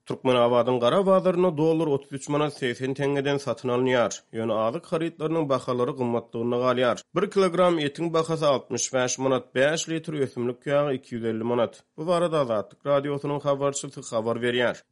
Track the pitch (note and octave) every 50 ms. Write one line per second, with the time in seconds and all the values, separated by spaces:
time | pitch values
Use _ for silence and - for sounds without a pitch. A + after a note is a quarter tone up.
0 | _ - C3 - - C3 B2+ B2 A#2+ A#2+ B2 A#2+ A#2 B2 B2+ B2 A#2+ A#2+ D3+ G3
1 | G3 F#3+ F#3+ F#3+ E3 F#3 E3+ F3 F#3 F3+ D#3+ C#3 D#3+ D#3+ E3 D#3+ E3 D#3 C#3 C3+
2 | - - C#3+ C3+ - - C#3+ D3 D3+ D3 C#3+ - C#3 B2 A#2 A#2 C3 C3+ C3+ C#3+
3 | C#3+ C#3 C#3+ C#3 C3+ C#3+ C#3+ C#3 - B2+ A2+ - - B2 B2 B2 B2+ B2+ B2+ B2
4 | A2+ G2 - - - _ - A2 A2+ A#2 G#2 A2 A2 A2+ C3+ F3 - - F3 D#3+
5 | D#3+ E3 D#3+ - D3+ D#3 D#3+ E3 D#3 C#3 C3 B2 - - B2 B2 B2 B2 B2+ B2+
6 | B2 A#2+ A#2 A#2 A2+ - - A#2 A#2 A#2+ A#2+ B2 B2+ B2+ B2 B2 B2+ A#2+ G#2+ F#2
7 | - _ - E3+ G3+ - - G3 F#3+ F3+ E3 E3+ F3+ F3+ F3 D#3+ D3 C#3 - -
8 | E3 E3+ D#3+ D#3+ D#3 D#3 E3 D3+ D#3 D3 C3+ B2 - - A#2+ A#2 - - C3 B2+
9 | B2+ B2 - B2+ C3+ C3+ C3 B2 - - - B2 C3+ D3 D#3+ D#3 - D#3+ D#3+ D#3+
10 | D#3 E3 D#3 D3 C3+ A#2 - B2+ A#2+ B2 B2 B2 - D3 C#3+ C#3+ D3 D3 C3 B2+
11 | - - B2 A2+ A2+ A2+ A2 A2 A2+ A#2+ A#2+ A#2+ A2+ G2+ - - _ _ _ -
12 | D#3 F3+ F3 E3+ F3 E3 D#3+ D3+ C#3 A#2 A2+ G#2 - - - _ - C#3+ C#3+ C#3
13 | C#3 D3 C#3+ C#3 - C#3+ C#3+ C#3 D3 C#3+ C#3+ C3+ C#3+ C#3 C#3 - - C#3+ - C#3+
14 | B2+ - B2 A2+ A2 A#2 A#2 A#2+ A#2+ B2 A#2+ B2 B2 A2 F2+ - - _